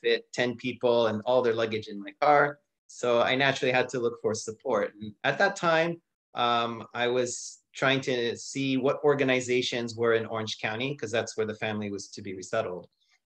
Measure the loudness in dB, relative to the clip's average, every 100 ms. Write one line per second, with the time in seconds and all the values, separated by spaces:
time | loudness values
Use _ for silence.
0 | 0 0 -2 -2 -2 -2 -6 0 2 4
1 | 4 2 2 2 4 2 0 -2 -6 -10
2 | -12 0 4 6 4 0 _ _ _ -4
3 | 2 4 4 4 2 2 2 2 0 0
4 | -2 -2 -4 -4 -6 -10 -2 -2 -2 -6
5 | -14 -4 -2 2 2 2 2 2 2 -2
6 | _ _ _ -2 0 2 0 -4 -8 -2
7 | 0 2 0 -4 -12 -16 _ -2 2 2
8 | 0 -2 -2 -4 -8 -4 -2 0 0 2
9 | 2 2 4 2 2 0 0 -2 -4 0
10 | 2 2 0 -6 -6 -6 -6 -4 -4 -6
11 | -4 -2 -2 -2 -4 -4 -4 -4 -4 -8
12 | -10 -14 -12 -12 -4 -2 -2 -6 -12 _
13 | _ _ _